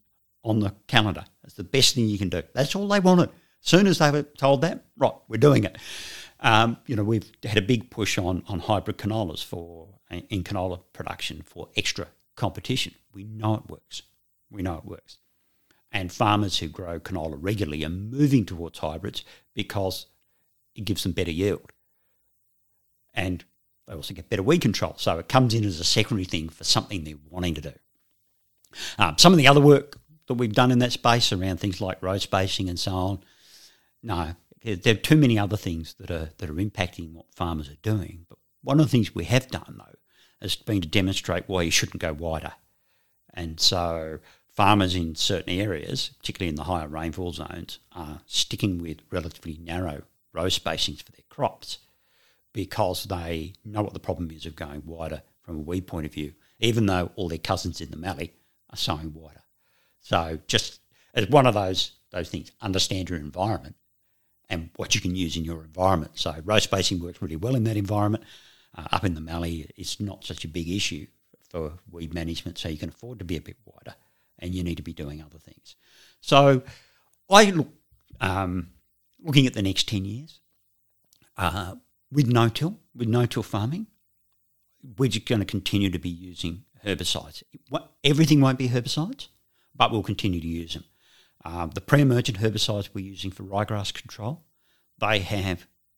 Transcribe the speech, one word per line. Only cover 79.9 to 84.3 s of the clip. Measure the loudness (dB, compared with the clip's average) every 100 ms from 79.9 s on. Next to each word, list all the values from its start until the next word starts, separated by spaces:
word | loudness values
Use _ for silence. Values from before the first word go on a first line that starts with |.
| -4
years, | -4 -10 -14 -20 _ _ _ _ _ _ _ _ _ -4
uh, | -2 -2 -8 -12 _ _ _
with | 0 4
no-till, | 4 4 2 -4 -6 _
with | -6 0
no-till | 2 0 -2
farming, | -4 -4 -4 -6 -10 _ _ _ _